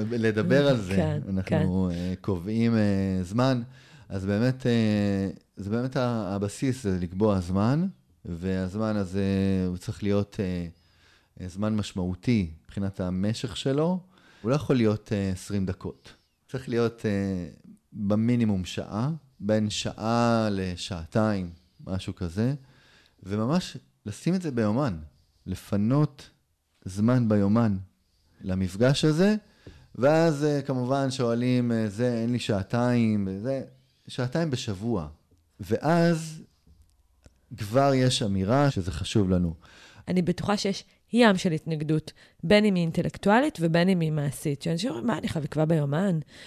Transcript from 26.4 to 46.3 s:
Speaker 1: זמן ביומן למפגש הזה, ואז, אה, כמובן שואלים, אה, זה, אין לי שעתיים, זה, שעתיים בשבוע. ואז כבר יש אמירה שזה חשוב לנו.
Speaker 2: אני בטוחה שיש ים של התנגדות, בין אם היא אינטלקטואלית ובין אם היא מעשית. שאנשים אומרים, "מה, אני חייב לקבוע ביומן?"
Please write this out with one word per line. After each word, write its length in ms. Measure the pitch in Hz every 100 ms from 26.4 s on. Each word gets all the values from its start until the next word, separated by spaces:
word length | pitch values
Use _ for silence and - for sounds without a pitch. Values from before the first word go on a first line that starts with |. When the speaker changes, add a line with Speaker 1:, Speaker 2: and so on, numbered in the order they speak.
| _ _ _ _
Speaker 1:
זמן 440 | 95 95 110 127 117
ביומן 480 | 107 98 110 113 98 95 _ _ _ _ -
למפגש 640 | - 92 92 95 123 143
הזה, 300 | 156 151 196 214 - _ - - -
ואז, 500 | - 127 160 165 143
אה, 180 | 151 143
כמובן 480 | 135 131 123 139 135
שואלים, 600 | 131 120 117 123 123 120
אה, 160 | 113 110
זה, 260 | 98 123
אין 180 | 120 113
לי 60 | 120
שעתיים, 880 | - 104 98 120 123 120 113 107 95 95
זה, 200 | 113 135 123 - _ _ -
שעתיים 420 | - 123 160 170
בשבוע. 580 | 127 - 92 113 107 76 78 _ _ _ -
ואז 800 | 101 110 147 170 170 165 160 156 - _ _ - _ _ _ _ - _ - 95
כבר 340 | 101 123 139
יש 280 | 135 127 -
אמירה 480 | 113 98 95 131 143
שזה 220 | 131 87
חשוב 380 | - - 113 95
לנו. 240 | 90 87 82 - - - - -
Speaker 2:
אני 140 | 180
בטוחה 340 | 175 175 - 208
שיש 280 | 202 196 - _ _
ים 220 | 226 240 185
של 160 | 185
התנגדות, 600 | 156 - 160 151 156 - - - _
בין 200 | 165 208
אם 100 | 214
היא 80 | 185
אינטלקטואלית 760 | 170 170 165 - 202 220 302 -
ובין 280 | 165 165 180
אם 120 | 185
היא 120 | 160
מעשית. 500 | 151 143 - 160 143
שאנשים 280 | 165 165 226
אומרים, 160 | 320 240
"מה, 120 | 156
אני 100 | 214
חייב 160 | 165
לקבוע 200 | 143 147
ביומן?" 540 | 156 165 143 143 202 165 143